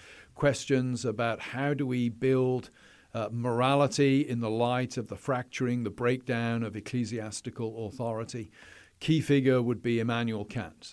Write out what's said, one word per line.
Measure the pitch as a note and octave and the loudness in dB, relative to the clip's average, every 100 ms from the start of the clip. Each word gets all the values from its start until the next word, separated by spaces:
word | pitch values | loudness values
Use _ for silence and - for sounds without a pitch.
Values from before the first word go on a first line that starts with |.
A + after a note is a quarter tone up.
| - - - | -18 -20 -20
questions | - D3 B2+ - C3+ B2+ B2 B2 | -2 0 0 0 0 0 -2 -4
about | G#2+ A#2 G#2+ | -2 -2 -2
how | - B2 C#3+ | -6 -4 -2
do | D3 C3+ | 0 0
we | B2+ A#2+ | 0 0
build, | A2+ C3 C3 B2+ B2+ - _ - - _ | 0 2 4 2 0 -4 _ -20 -20 _
uh, | A#2 G#2+ | -6 -4
morality | A#2 B2 A#2+ C3 C#3 C#3+ C#3+ C#3+ C3+ | -2 0 2 4 4 4 4 4 4
in | C#3+ A#2+ | 2 -2
the | A2+ | -2
light | A2 A#2+ B2 B2+ - | 0 0 0 -2 -6
of | A2 | -8
the | - | -6
fracturing, | - B2+ B2+ - B2 B2 | -2 -2 -4 -4 -2 0
the | A2 | -2
breakdown | G#2 A#2+ B2+ - A#2+ A#2 A#2 | 0 0 0 0 -2 0 -2
of | A2+ G2+ | -4 -6
ecclesiastical | - B2+ A2 A2+ G#2+ - B2 - A2+ A2+ G#2+ | -6 -4 -2 -4 -8 -10 -10 -6 -6 -6 -8
authority. | - A#2 A2 A2+ A#2 A2 - - - - - | -6 -6 -4 -6 -10 -12 -16 -20 -20 -20 -4
Key | - D#3+ | 2 2
figure | - C#3+ C3 B2+ | 6 4 6 4
would | A#2+ A#2 | 4 0
be | A#2+ A#2 | 0 0
Immanuel | A2+ A#2 A#2 A2 | 0 0 0 -2
Kant, | G#2 A#2+ E2+ - - | -6 -6 -8 -10 -20